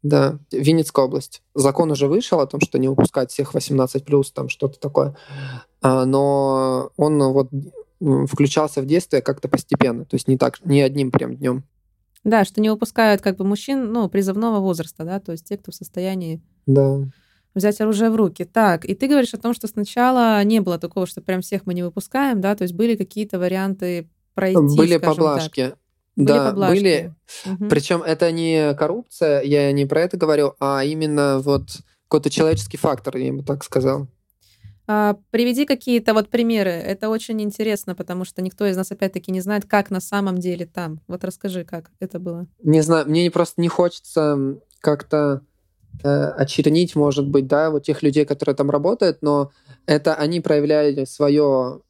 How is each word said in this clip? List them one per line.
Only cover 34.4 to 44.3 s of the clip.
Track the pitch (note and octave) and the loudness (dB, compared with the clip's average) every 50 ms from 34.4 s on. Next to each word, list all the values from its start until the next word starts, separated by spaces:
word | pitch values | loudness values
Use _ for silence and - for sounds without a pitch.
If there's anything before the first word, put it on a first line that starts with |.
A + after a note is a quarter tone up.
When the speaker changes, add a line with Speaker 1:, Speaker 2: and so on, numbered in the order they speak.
| _ _ _ _ _ - - _ _ - | _ _ _ _ _ -20 -20 _ _ -4
Speaker 2:
А, | G#3+ G#3+ G#3 G#3 G#3 G#3 _ _ | 0 2 2 2 0 -2 _ _
приведи | - A3+ A#3+ B3 B3 B3 D4 | -2 0 0 2 0 0 0
какие-то | C#4+ C#4 B3+ - - B3 A#3 A3 - A3 | 0 -2 -4 0 0 0 0 2 2 2
вот | A3 G#3 - | 2 0 0
примеры. | - A#3+ A#3 A3+ A#3 G#3+ G3 F#3+ | 0 0 0 2 0 0 0 0
Это | F3 E3 - - G3 G3 - G#3+ | -2 -4 -4 -6 -6 -4 -2 -2
очень | A3 A3+ A3 - A3+ A3 | -2 -4 -4 -6 -6 -4
интересно, | G#3 G#3 G3+ - A3 A3 G#3+ G3 - - F3+ | -4 -6 -4 -4 -2 -2 -2 -4 -4 -8 -10
потому | - F#3 - F3+ F3+ F#3 | -10 -8 -8 -6 -8 -8
что | - - - | -8 -8 -8
никто | F#3 F#3 - - G#3 | -8 -8 -4 -2 -2
из | G3+ F#3 F#3 | -2 0 -2
нас, | F#3+ - | -4 -6
опять-таки, | G3 - G3+ F#3+ F#3+ F#3 F3 - F#3 | -4 -4 -4 -4 -4 -6 -6 -6 -6
не | F#3 | -4
знает, | F3+ F#3+ G#3+ G#3 G3+ | -4 -2 -4 -4 -2
как | - - G#3 G3+ - | 0 0 0 0 0
на | G3+ F#3 | -4 -6
самом | F#3 - - G3+ G3 G3 F3+ F3+ | -6 -4 -4 -2 -2 -2 -2 -2
деле | F3 F3+ F3+ E3+ F3 | -4 -4 -6 -6 -8
там. | E3+ _ - F3 D#3+ D#3 D#3 _ _ | -10 _ -10 -8 -8 -10 -12 _ _
Вот | E3+ F3+ - | -12 -8 -8
расскажи, | F#3+ F#3 - _ G3 F#3 F#3 F3 | -10 -10 -8 _ -8 -8 -8 -10
как | - - E3 D#3+ _ _ _ | -10 -12 -14 -14 _ _ _
это | - F#3 - E3+ | -12 -10 -10 -10
было. | F3+ F3+ E3+ E3+ F3 - _ _ - | -10 -8 -10 -10 -12 -14 _ _ 0
Speaker 1:
Не | D#3 D3+ D#3+ | 2 4 4
знаю, | D#3 D#3 E3 D#3+ D3 C#3+ | 4 4 2 2 2 2
мне | D#3 E3 F3 | 2 2 2
не, | F3 | 2
просто | E3 - E3+ - - - | 2 0 -2 -2 0 -2
не | E3+ E3+ | -2 -2
хочется, | - - F3 F3 - - _ - - E3 | 2 2 0 0 0 -6 _ -4 -2 0
м, | D#3 D3+ | 0 0